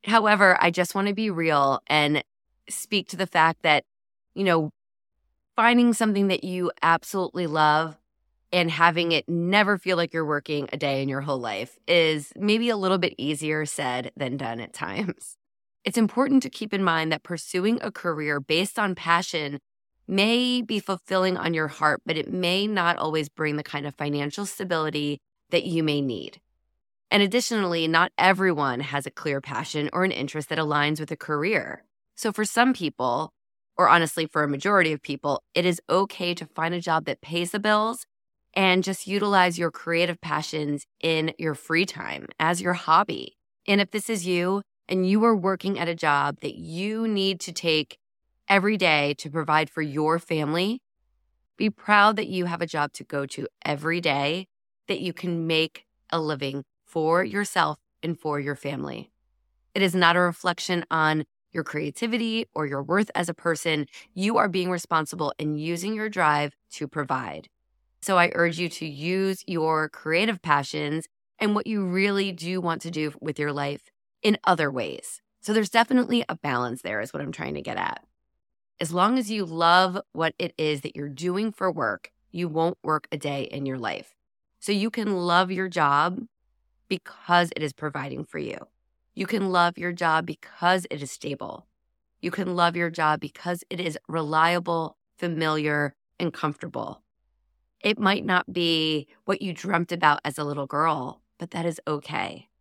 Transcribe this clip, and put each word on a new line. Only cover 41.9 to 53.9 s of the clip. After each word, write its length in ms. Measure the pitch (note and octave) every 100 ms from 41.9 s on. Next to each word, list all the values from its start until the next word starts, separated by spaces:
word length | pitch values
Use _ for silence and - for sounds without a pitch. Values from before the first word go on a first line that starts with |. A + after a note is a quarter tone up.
| - - C#2+ - -
as 220 | D#3+ F3
your 120 | F3+
hobby. 640 | F3 - E3 G#3 D2 - _ _ _ -
And 120 | G3+
if 120 | G3
this 180 | G#3+ -
is 160 | A3 F3
you 380 | F3 F3+ G3 - _ -
and 200 | F#3 F#3
you 160 | G#3 A#3
are 100 | G#3+
working 420 | F#3 F#3+ G3 G3
at 100 | E3+
a 80 | E3+
job 440 | D#3 C#3+ C#3+ C#3+
that 140 | D3 -
you 520 | E3 E3 G3+ A3 A3+
need 320 | G#3 G3 F#3
to 120 | -
take 440 | E3 E3+ D#3 D3 - _ _ _ _ -
every 300 | G3 G3 G#3+
day 360 | F3 D3+ C#3+ C#3+
to 100 | D#3
provide 400 | D#3 D3+ D#3 D#3
for 140 | -
your 360 | D3+ C#3+ D#3 E3+
family, 640 | - D#3+ D3+ E3 F#3+ B3 _ _ _ _ _ _ _ _
be 140 | -
proud 460 | - - G#3 G#3 G#3+
that 120 | G#3+
you 180 | F#3 F3
have 160 | E3+
a 60 | E3+
job 260 | D#3 D3
to 100 | -
go 220 | - C#3+ C#3
to 200 | - C3+ _
every 380 | - C#3+ D#3